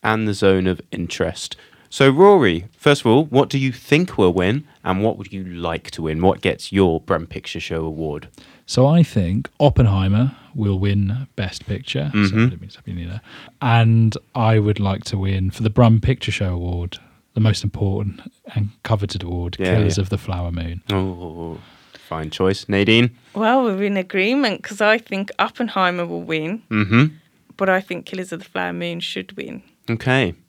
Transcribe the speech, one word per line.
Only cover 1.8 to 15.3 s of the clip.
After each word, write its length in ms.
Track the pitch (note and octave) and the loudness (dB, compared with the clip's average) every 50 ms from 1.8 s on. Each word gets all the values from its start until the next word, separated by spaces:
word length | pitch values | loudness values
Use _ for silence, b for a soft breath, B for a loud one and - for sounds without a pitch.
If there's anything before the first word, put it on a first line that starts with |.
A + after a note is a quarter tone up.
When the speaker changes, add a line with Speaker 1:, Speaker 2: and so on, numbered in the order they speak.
| b b - | b b 0
Speaker 1:
So, 160 | - C#3 C3+ | 4 4 4
Rory, 580 | C3 C#3+ F#3 G3+ G#3 F#3+ C#3 G2+ E2+ E2 F2 G#2+ _ _ | 6 6 8 8 8 8 6 4 2 0 -4 -10 _ _
first 220 | - D3+ C#3+ C#3 - | 2 2 2 2 4
of 60 | A#2+ | 4
all, 160 | A2 C3 D#3+ | 4 4 4
what 240 | D#3 - - C#3+ - | 2 2 2 2 2
do 100 | - C#3 | 0 -2
you 140 | C3+ C3+ A#2+ | -2 -2 -4
think 440 | - - - - D3+ F3+ F3+ - | -6 -2 0 2 2 2 0 0
will 160 | - G#2 F2+ F2 | 2 2 2 4
win, 320 | F#2 F2+ F#2 A2+ C#3+ D3+ b b b b | 2 0 0 0 -2 -4 b b b b
and 180 | F2+ F#2 F#2+ G2+ | -2 -2 0 0
what 160 | A2 - - | -2 -2 -4
would 140 | G2 F#2 - | -10 -12 -12
you 100 | G2 F#2+ | -12 -12
like 460 | F2+ F2 E2+ E2+ E2+ E2 E2 - - | -12 -10 -8 -6 -6 -6 -6 -8 -12
to 120 | - - D#2+ | -12 -8 -6
win? 200 | D#2 D#2 D#2 F2 | -4 -4 2 2
What 180 | F#2 - - | 2 2 2
gets 300 | - F#2+ - - - - | 0 -4 -4 -4 -8 -4
your 300 | - F#2+ F#2+ F2+ D#2+ D#2+ | 2 2 4 4 2 0
Brum 260 | - - F#2+ D#2+ E2 | -2 -2 -4 -2 -2
Picture 320 | D#2+ - - - - - E2+ | -8 -12 -14 -12 -12 -12 -12
Show 260 | D#2+ - E2+ D#2+ D#2+ | -10 -6 -6 -6 -6
award? 440 | D#2+ D#2 D2+ D#2+ D#2 D2 D2+ - - _ B B B B B B | -6 -6 -6 -8 -8 -8 -8 -12 -16 _ B B B B B B
Speaker 2:
So 220 | - - - B2+ | -4 2 4 4
I 160 | C#3 D#3 F3 E3 | 6 6 6 4
think 480 | - - A2+ F#2+ E2+ F#2 A2+ C3+ - _ _ | 4 4 -2 0 0 0 -2 -4 -6 _ _
Oppenheimer 760 | D3 C#3+ - - C3 A2 G2 F#2+ F#2+ F#2+ G2 G#2+ B2 C3+ - B B B B | 2 4 6 6 4 4 4 2 2 2 2 2 2 0 -2 B B B B
will 240 | - G#2+ G2+ G2 F#2 | -4 -2 0 0 0
win 480 | F#2+ G2+ G2 G2+ G2+ F#2+ G#2+ B2+ C3+ - _ | 0 0 0 0 0 0 -2 -4 -6 -10 _
Best 320 | - G2+ F#2+ - - - | -8 -8 -8 -8 -10 -8
Picture. 440 | - G#2 F2 - - - C3 C#3+ D2 - | -8 -8 -8 -6 -6 -6 -4 -4 -2 0
So 60 | G#2+ | 2
Speaker 1:
Mm-hmm. 200 | G#2 F#2+ F#2+ G#2+ | 0 2 2 2
Speaker 2:
I 40 | A2+ | 0
didn't 160 | B2+ B2 E2 | 0 0 -4
mean 80 | F2+ G2 | -14 -18
to 40 | - | -20
step 120 | - - - | -18 -14 -12
in 200 | F#2+ F2 E2+ E2+ | -10 -8 -8 -8
there. 120 | F2+ G#2+ B B B B B B B _ | -10 -12 B B B B B B B _
And 560 | - B2 A#2 A#2 A#2 A2+ A2+ A2+ A2+ A2 G#2+ - _ _ _ | 0 2 4 4 6 6 6 4 4 2 2 -2 _ _ _
I 240 | C3 A#2 A2 A2+ A2 | -2 2 4 4 4
would 180 | G#2 G#2 G#2 G2+ | 4 2 0 0
like 240 | G#2 G2 G2 G2 - | 0 -2 -2 -2 -4
to 120 | - - G2+ | -6 -6 -4
win 320 | F#2+ F#2+ | -2 -2